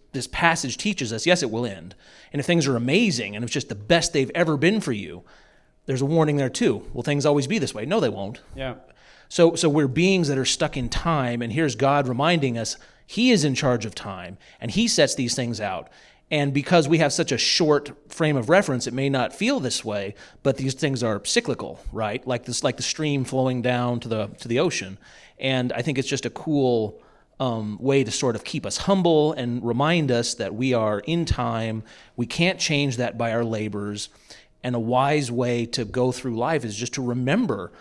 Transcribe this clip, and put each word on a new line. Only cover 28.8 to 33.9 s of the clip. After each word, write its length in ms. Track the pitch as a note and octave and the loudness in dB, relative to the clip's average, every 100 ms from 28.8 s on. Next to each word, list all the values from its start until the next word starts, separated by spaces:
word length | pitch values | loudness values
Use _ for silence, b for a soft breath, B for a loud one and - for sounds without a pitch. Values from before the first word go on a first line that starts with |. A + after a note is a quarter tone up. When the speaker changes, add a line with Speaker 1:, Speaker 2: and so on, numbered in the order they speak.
| - F#3+ F3 D#3 D3+ | 0 2 4 4 4
Speaker 1:
and 320 | D3+ A#2+ A#2+ A2+ | 0 -4 -2 -2
remind 460 | A#2 D3+ E3+ C#3+ | 0 2 2 2
us 220 | A#2+ A#2 - | 2 0 -4
that 200 | G2 G#2+ | -6 -2
we 180 | C3 | 0
are 260 | A#2+ G#2+ G#2 | 2 2 0
in 240 | - E3+ | 0 0
time. 600 | D#3+ - A#2+ A2+ A2+ A2 - B B - | 0 0 -2 -2 -4 -6 -10 B B -6
We 80 | A#2 | -4
can't 340 | - F3 F3+ | 0 0 0
change 380 | - D3 C#3+ A#2+ | 0 0 0 0
that 200 | A#2+ A2+ | -2 -2
by 140 | A#2 | -2
our 140 | A2+ A#2 | 0 0
labors. 640 | A2 G#2+ G2+ G#2 | -2 -4 -4 -6